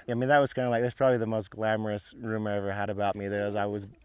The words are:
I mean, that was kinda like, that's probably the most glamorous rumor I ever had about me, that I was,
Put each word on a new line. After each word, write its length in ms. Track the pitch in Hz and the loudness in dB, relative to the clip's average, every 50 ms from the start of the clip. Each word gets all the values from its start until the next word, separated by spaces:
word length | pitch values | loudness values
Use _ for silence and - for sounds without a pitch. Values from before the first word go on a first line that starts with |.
| - | -6
I 60 | - 120 | -4 -2
mean, 160 | 117 127 131 | 0 2 4
that 100 | 143 143 | 6 6
was 140 | 143 131 - | 4 4 0
kinda 160 | - 127 123 | -2 0 0
like, 140 | 117 117 123 | 2 2 0
that's 120 | 123 120 | 0 0
probably 220 | - 139 131 127 | 2 4 4 4
the 100 | 120 110 | 4 2
most 240 | 110 113 110 101 - | 0 -2 -2 -4 -6
glamorous 640 | - 104 110 110 110 110 110 107 104 104 - - - - | -8 -4 -2 0 0 0 0 -2 -4 -4 -6 -10 -16 -10
rumor 320 | 123 113 110 110 107 107 | -6 -4 -4 -2 -2 -2
I 60 | 101 101 | -2 -2
ever 140 | 98 101 98 | -2 -2 -2
had 180 | 104 101 101 | -2 -4 -4
about 260 | 104 98 104 101 95 | -2 0 0 0 0
me, 100 | 104 98 101 | -2 -2 -4
that 280 | 101 101 101 101 101 | -2 -2 -2 -2 -2
I 80 | 104 101 | -2 -2
was, 240 | 104 101 104 101 98 - _ _ | -2 -2 -4 -8 -10 -16 _ _